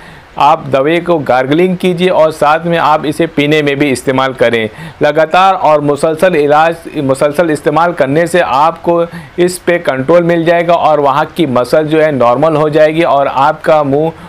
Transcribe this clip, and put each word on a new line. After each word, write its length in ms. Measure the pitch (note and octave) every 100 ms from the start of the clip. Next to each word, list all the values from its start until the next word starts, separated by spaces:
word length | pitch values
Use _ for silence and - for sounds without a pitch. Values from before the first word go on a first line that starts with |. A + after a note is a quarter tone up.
| - - - -
आप 260 | D3 E3 C#3+
दवाई 320 | C3+ C#3 E3+
को 180 | E3+ E3
gargling 560 | B2+ B2 B2+ D3+ F#3 F3+
कीजिए 320 | F#3 F3 F#3
और 200 | F3+ D#3
साथ 340 | D#3 D3 D#3+ E3+
में 100 | E3
आप 260 | C#3 D#3 D3
इसे 200 | D3 E3
पीने 320 | - C#3+ D#3
में 140 | C#3+ C#3
भी 120 | D3
इस्तेमाल 440 | B2+ - C3 C3
करें। 340 | B2 A#2+ A#2 A2 - D#3+ -
लगातार 520 | D3 D3 D#3 F3+ F#3+
और 260 | F#3 D3 D3+
मुसलसल 540 | D3 C#3+ D#3+ D#3+ F#3 E3
इलाज, 400 | D3 D3 D#3+ - - D3
मुसलसल 520 | C3+ C3 D3+ C#3+ F3
इस्तेमाल 420 | D3+ E3 D3+ F3
करने 340 | E3+ C3+ D3 E3+
से 140 | F3+
आपको 640 | E3+ - D#3+ E3 F3 E3+ E3+ E3+ D3 -
इस 200 | F3+ F3+
पे 200 | - F3
control 420 | E3+ C3 C3 F3
मिल 220 | E3+ E3+
जाएगा 300 | E3 E3+ E3+
और 260 | E3+ D3+ D3+
वहाँ 260 | C#3+ C3+ D#3+
की 200 | - D3+
muscle 380 | B2 B2 D#3 D#3
जो 140 | D#3
है 100 | D#3
normal 440 | C#3 A#2+ B2 D#3 D3+
हो 120 | D#3
जाएगी 320 | D3+ D#3 D#3
और 220 | E3 C#3 C#3
आपका 540 | C3 C#3+ D#3 - D#3
मुंह 280 | C#3+ C#3 D#3+ D#3+